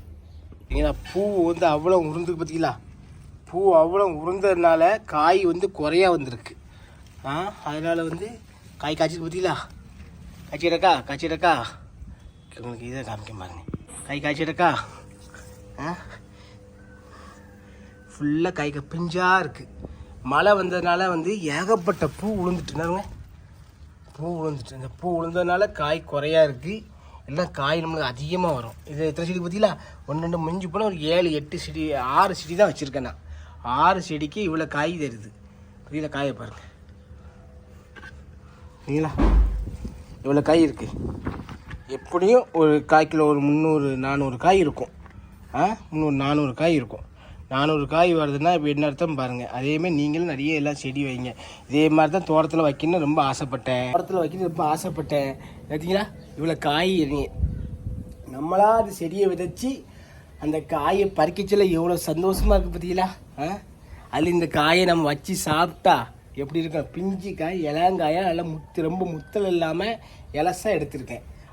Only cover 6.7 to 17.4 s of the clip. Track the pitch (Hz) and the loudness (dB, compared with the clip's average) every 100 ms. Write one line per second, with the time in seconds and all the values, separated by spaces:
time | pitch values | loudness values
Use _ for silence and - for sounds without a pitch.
6.7 | - - - - - 131 147 196 202 151 | -20 -20 -20 -20 -14 -8 -6 -6 -8 -8
7.7 | 151 165 170 165 165 208 240 - - - | -6 -2 -2 -2 -6 -10 -14 -20 -20 -20
8.7 | - 147 160 160 170 165 175 185 139 - | -10 -6 -2 -2 -2 -6 -4 -2 -2 -8
9.7 | - - - - - - - - 185 170 | -16 -20 -20 -20 -20 -20 -18 -14 -2 0
10.7 | 165 185 160 - 135 160 160 175 139 113 | 4 4 4 0 -6 -4 0 2 2 -2
11.7 | - - - - - - - - - 120 | -12 -20 -20 -20 -18 -20 -20 -20 -16 -14
12.7 | 117 120 131 117 107 104 107 92 85 - | -12 -10 -10 -8 -10 -12 -14 -14 -14 -12
13.7 | - - - - 143 147 147 160 151 175 | -12 -12 -16 -8 -6 -4 -2 -2 2 2
14.7 | 131 - - - - - - - - - | 2 -6 -14 -20 -20 -20 -20 -20 -20 -18
15.7 | - 147 180 - - - - - - - | -12 -10 -10 -12 -20 -20 -20 -20 -20 -20
16.7 | - - - - - - - | -20 -20 -20 -20 -20 -20 -20